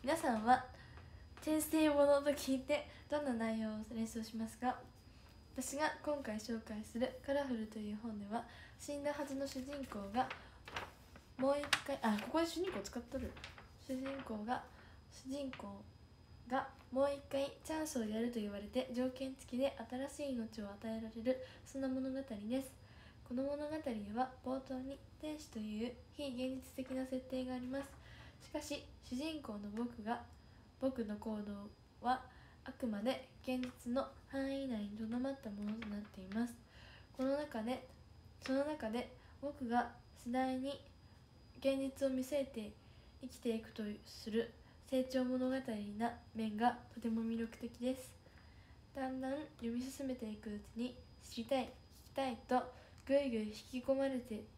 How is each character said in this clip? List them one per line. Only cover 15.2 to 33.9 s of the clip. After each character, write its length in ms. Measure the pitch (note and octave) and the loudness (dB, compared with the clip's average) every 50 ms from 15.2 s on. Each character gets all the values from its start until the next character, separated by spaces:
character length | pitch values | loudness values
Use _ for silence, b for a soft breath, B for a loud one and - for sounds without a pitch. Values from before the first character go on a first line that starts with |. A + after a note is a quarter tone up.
| - C4 | -8 -4
人 220 | C4 C#4+ C#4+ C4 B3+ - | -4 -2 -2 -4 -6 -6
公 240 | - G3+ G3+ G3 G#3+ - - - - - - - - - - - - - | -8 -8 -8 -10 -12 -14 -18 -20 -20 -20 -20 -20 -20 -20 -18 -16 -6 0
が 220 | A#3+ C4 - - - - - - | 0 0 0 0 -6 -14 -14 -4
も 140 | - C4 C4+ | 4 4 6
う 40 | C#4+ | 6
一 80 | C#4+ C#4 - - | 4 0 -4 -2
回 200 | - C4+ C#4 C#4 - - - | 0 0 0 0 -2 -8 -4
チ 100 | - D#4+ | -2 0
ャ 80 | D#4+ | 0
ン 60 | D#4 D4+ | 0 0
ス 120 | - C4 | 2 0
を 60 | A3+ | 2
や 160 | G#3 G#3+ A3 | 2 2 2
る 100 | A3+ A#3+ | 2 2
と 80 | A#3+ A#3 | 0 0
言 120 | G#3 G#3 | -2 -2
わ 60 | G3+ G3+ | -4 -4
れ 100 | G#3 G3+ | -8 -2
て、 260 | - B3 C4 - B3 | 0 0 0 0 2
条 160 | A#3+ B3+ C4 | 2 2 2
件 260 | B3+ - C4+ C4 C4 - | 2 0 -4 -4 -4 -6
付 180 | - - - A#3+ | -10 -4 0 2
き 0 | |
で 180 | C4 C#4 - - A3+ A3 | 2 2 2 0 -8 -6
新 200 | - B3+ C4+ C#4+ C#4+ - D4+ C#4 | -4 -4 -4 -4 -4 -4 -2 -2
し 40 | C4 | 0
い 0 | |
命 280 | A#3+ A3+ A3 - - | -2 -2 -4 -4 -6
を 80 | G#3 G3+ | -6 -6
与 80 | G3+ G3+ - | -6 -6 -4
え 180 | A3+ A3 A3+ | -4 -2 -2
ら 80 | A3+ A3 | -4 -6
れ 140 | A3 A#3 A3 | -6 -2 2
る、 200 | A#3+ C4 B3+ B3+ B B B B | 2 2 2 2 B B B B
そ 140 | - - C4+ | -8 -4 0
ん 20 | |
な 60 | C4+ C4+ | 0 2
物 240 | C4 C4 C4 C4+ | 2 2 0 0
語 100 | C4 C4+ | 0 -2
で 400 | C#4 C4+ A3+ G3+ G#3 G#3+ A#3+ C4+ | -2 -4 -4 -4 -2 0 0 0
す。 100 | C4+ - - - B B B B B B B B - - | 0 -2 -8 -16 B B B B B B B B -10 -4
こ 60 | B3 | -2
の 100 | A#3+ C4+ | 0 2
物 240 | C#4 C#4+ C#4+ D4+ D4 | 2 0 0 -2 -2
語 20 | |
で 120 | D#4 D#4+ D#4 C#4 A#3 G#3+ G#3 G3+ G#3 | -2 -2 -2 -2 -2 -2 -2 -2 2
は 160 | A#3 B3+ B3+ - - - | 2 2 2 0 -6 -4
冒 120 | B3+ B3+ C4+ | -2 -2 -2
頭 180 | C4 - C4+ B3+ | -2 -4 -6 -4
に 180 | C4 C4+ C#4 C#4 - - - - | -4 -6 -6 -8 -10 -16 -16 -8
天 180 | - - - - | -6 -6 -6 -6
使 120 | - - | -8 -10
と 100 | - A3+ | -6 -6
い 260 | G#3+ G#3+ G#3+ G#3+ A3+ | -4 -2 -2 0 -2
う 80 | B3 A#3+ - - - - | -2 -2 -6 -14 -18 -8
非 140 | - D4 C#4 | -6 -4 -4
現 360 | B3+ A#3+ B3+ C4 C4 C4 C4 | -2 0 0 0 -2 -2 -6
実 220 | - - - C4 | -8 -6 -6 -4
的 60 | B3+ | -2
な 140 | C4 C4 C4 | 0 -2 0
設 140 | C4 C4 B3+ B3+ B3+ | 0 0 -2 -2 -2
定 160 | C4 B3+ B3+ | -2 -2 0
が 100 | B3+ B3+ | 0 -2
あ 40 | B3 | -2
り 80 | B3 B3+ | -2 -2
ま 160 | C4 C#4 C#4 | -2 -2 -2
す。 60 | C#4 - - B B B B B B B B | -4 -8 -16 B B B B B B B B
し 80 | - - | -18 -6
か 120 | - D4+ | -6 -4
し 240 | D4+ - D4 C#4+ - - - - - | -2 -2 -4 -4 -6 -10 -16 -16 -10
主 120 | - B3+ | -6 -4
人 260 | B3 C#4+ D#4+ D#4+ D4+ | -2 0 0 -2 -2
公 120 | C4+ - G#3+ | -4 -6 -6
の 160 | G#3 G3+ G#3 G3+ | -6 -6 -4 -2
僕 260 | G#3+ A#3+ A#3+ A#3 - | -2 -2 -2 -2 -4
が、 220 | G#3 G#3+ A#3+ - - - B B B B B B B B - - | -2 -2 -2 -2 -2 -10 B B B B B B B B -8 2
僕 240 | - C4+ C4 - A3+ | 2 2 2 2 0
の 140 | G#3 G#3 G#3 | 0 -2 -4
行 180 | - A3+ A3 G#3 | -2 -2 -2 -2
動 280 | G3+ G#3 G3+ G3+ G3+ G#3 - - - - - - | -2 -4 -6 -8 -8 -12 -14 -16 -20 -20 -20 -2
は 220 | - - B3+ B3+ - B B B B B B B B | 2 2 4 4 2 B B B B B B B B
あ 80 | - | -12
く 160 | C4 - - A#3+ | -6 -2 0 0
ま 140 | G#3+ G3+ | 0 2
で 260 | G3+ A#3+ C4+ - - - - - - | 2 2 2 2 -2 -12 -16 -10 -2
現 180 | - B3+ B3+ | 0 0 0
実 300 | B3+ B3 - - - B3 | 0 -2 -4 -6 -4 0